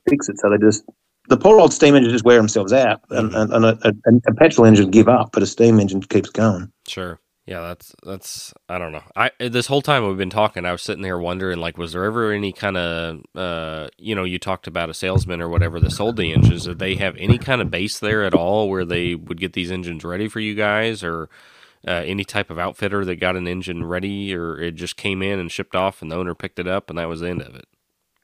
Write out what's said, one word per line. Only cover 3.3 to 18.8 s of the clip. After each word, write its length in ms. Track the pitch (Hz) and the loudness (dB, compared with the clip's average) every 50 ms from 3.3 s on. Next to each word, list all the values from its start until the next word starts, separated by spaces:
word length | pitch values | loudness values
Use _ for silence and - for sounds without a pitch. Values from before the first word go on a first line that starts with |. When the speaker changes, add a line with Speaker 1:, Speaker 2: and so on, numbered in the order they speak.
Speaker 2:
Mm-hmm. 200 | - 110 110 104 | 0 -2 0 2
Speaker 1:
and, 0 | |
and 120 | - 117 113 | 2 4 4
a, 220 | 113 113 113 - 110 | 4 2 2 2 0
a, 420 | 101 - - 117 113 120 - 110 | 0 2 4 4 4 4 4 2
a 40 | 110 | 4
petrol 320 | - 156 - - - 113 | 6 4 4 6 8 8
engine 240 | 110 107 101 98 95 | 8 8 8 6 6
give 180 | 95 110 104 117 | 6 6 8 6
up, 220 | 127 107 - - | 6 2 2 0
but 100 | - - | 0 0
a 40 | - | 0
steam 320 | - - - 113 117 110 104 | 0 2 4 4 6 6 6
engine 220 | 101 95 95 98 | 4 2 -2 -4
keeps 300 | 95 - - 98 - - | -4 0 0 0 0 -2
going. 420 | - 104 110 110 95 90 92 107 _ _ _ - | -2 0 0 0 0 -2 -6 -12 _ _ _ -14
Speaker 2:
Sure. 320 | - 95 92 87 82 - _ _ _ _ - | -10 -10 -10 -10 -12 -14 _ _ _ _ -16
Yeah, 140 | 90 92 87 | -14 -12 -12
that's, 340 | 85 87 87 - - - - _ | -10 -12 -12 -14 -18 -20 -20 _
that's, 500 | - 90 98 95 - - - - - - - _ _ - | -14 -14 -14 -14 -14 -14 -16 -16 -16 -18 -20 _ _ -10
I 80 | 90 | -8
don't 140 | 90 87 80 | -8 -8 -8
know. 140 | 76 78 - _ - | -10 -14 -16 _ -4
I, 160 | 98 120 127 - - | -2 -2 -2 -2 -6
this 300 | 123 123 117 123 - - | -6 -4 -2 -2 -2 0
whole 120 | 139 143 | -2 -2
time 240 | - 151 143 127 110 | 0 0 0 0 0
we've 120 | 98 95 | 0 -2
been 140 | 95 95 90 | -2 -4 -2
talking, 340 | 92 110 107 104 - 92 87 | 0 0 0 0 0 -4 -6
I 60 | 90 | -6
was 100 | 87 87 | -6 -6
sitting 200 | - - 98 78 98 | -6 -10 -8 -8 -6
there 120 | 92 90 | -6 -6
wondering, 440 | 87 85 87 90 95 95 92 87 85 | -4 -4 -6 -6 -6 -6 -6 -6 -6
like, 180 | 82 85 - 85 | -6 -8 -8 -8
was 140 | 85 82 | -10 -8
there 100 | 80 90 95 | -6 -4 -4
ever 280 | 107 110 120 113 107 | -4 -2 -2 -2 -2
any 180 | 104 104 104 95 | -2 -4 -4 -6
kinda, 720 | 90 - 107 101 95 90 87 85 82 82 82 82 80 73 - _ - | -8 -6 -6 -4 -4 -4 -4 -4 -4 -6 -8 -8 -10 -14 -18 _ -12
uh, 500 | 87 95 87 85 82 80 80 78 78 76 - - _ | -8 -8 -6 -6 -8 -8 -10 -10 -12 -12 -14 -16 _
you 180 | - 110 107 | -8 -6 -4
know, 80 | 98 92 | -4 -4
you 160 | 90 90 90 | -4 -6 -6
talked 260 | - 98 92 - - | -6 -6 -8 -8 -8
about 240 | - 80 90 85 80 | -8 -6 -6 -6 -6
a 40 | 80 | -8
salesman 460 | - 95 92 95 92 - 92 87 85 | -6 -4 -2 -2 -2 -2 -2 -6 -6
or 80 | 85 85 | -6 -4
whatever 300 | 85 85 85 82 82 82 | -2 -2 -2 -2 -2 -2
that 140 | 80 - | -2 -2
sold 240 | - - 101 113 120 | -2 -2 -2 -2 -2
the 160 | 110 90 80 | -2 -2 0
engines. 320 | 80 - - - 87 85 - | 2 4 4 4 2 0 -4
Did 160 | 90 87 80 | -8 -8 -6
they 160 | 95 95 92 | -4 -4 -4
have 180 | 92 98 92 76 76 | -2 -4 -4 -6 -4
any 180 | 87 104 123 120 | 0 0 0 0
kind 220 | - 139 131 120 | 0 -2 -2 -2
of 80 | 95 - | -2 -2
base 300 | 87 87 98 104 - - | -4 -4 -6 -6 -6 -4
there 240 | 107 104 107 107 101 | -4 -2 0 0 0
at 100 | 92 90 | 0 0
all 340 | 82 85 90 104 107 107 95 | 0 0 2 0 0 0 0
where 160 | 95 92 | -2 -4